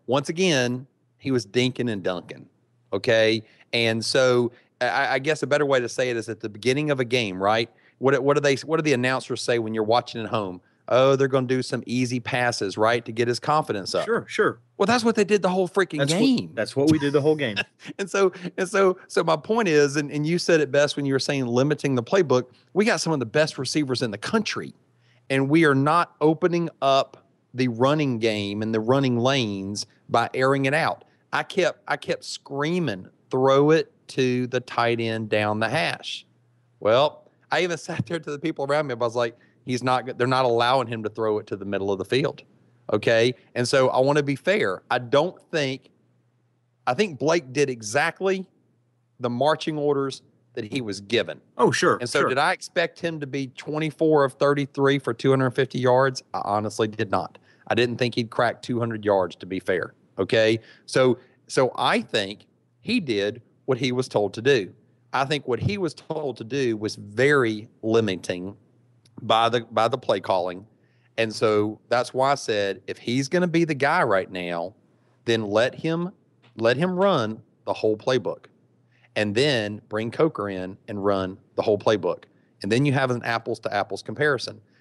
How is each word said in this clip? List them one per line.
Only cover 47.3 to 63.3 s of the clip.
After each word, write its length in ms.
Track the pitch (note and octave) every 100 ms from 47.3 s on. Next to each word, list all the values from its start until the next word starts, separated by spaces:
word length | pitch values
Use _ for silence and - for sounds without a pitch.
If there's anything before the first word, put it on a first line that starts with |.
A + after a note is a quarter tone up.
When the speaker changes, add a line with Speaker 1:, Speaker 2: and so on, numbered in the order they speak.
| E3+ C3
Speaker 1:
did 160 | C3 C#3
exactly 760 | A#2+ G#2+ C3+ D#3+ - F#3+ F#3+ F#3+ _ _ _ _ _ _ -
the 100 | B2
marching 480 | A#2+ C#3+ D#3 - D3+
orders 460 | D3 C#3 C#3 C3 _ _ _ -
that 100 | G#2+
he 160 | C3+
was 180 | A2+ F#2+
given. 400 | G2+ A2+ E2+ C#2+ _ -
Speaker 2:
Oh, 140 | G3+
sure, 260 | B2+ F3 G2+
Speaker 1:
And 80 | A#2+
so 120 | D3
Speaker 2:
sure. 80 | A#2+
Speaker 1:
did 80 | B2+
I 140 | D#3
expect 480 | F3+ - - E3 -
him 200 | E3+ D#3+
to 60 | C#3
be 200 | C#3 C3 -
twenty-four 680 | - D3+ D#3 - D#3+ D3+ C#3
of 80 |
thirty-three 640 | - C#3+ C#3+ C#3 - C#3 C#3
for 140 | -
two 160 | A#2 C3+
hundred 220 | C3+ C3
fifty 280 | A#2+ C3 -
yards? 440 | B2+ B2 C3+ C3 -
I 80 | F2+
honestly 440 | - G#2 G#2+ G#2+ A2
did 240 | G#2+ G#2+
not. 260 | F#2 - - _ _ -
I 80 | G#2+
didn't 220 | B2 A#2
think 180 | B2 A2+
he'd 140 | A2+
crack 320 | - A#2+ -
two 180 | - B2
hundred 260 | A#2 A2 G#2
yards, 300 | G2 F2+ -
to 80 | F#2
be 140 | F#2
fair. 340 | - F#2 - - _ -
Okay. 400 | F#2+ A#2 A2 A2+ - - -
So, 320 | C#3+ C3 A#2+ - _ -
so 240 | - C3 -
I 240 | B2+ G#3
think 440 | A3+ A#2 G2 G#2 _ _ _ _
he 180 | - A#3+
did 420 | D3+ G#2 G2+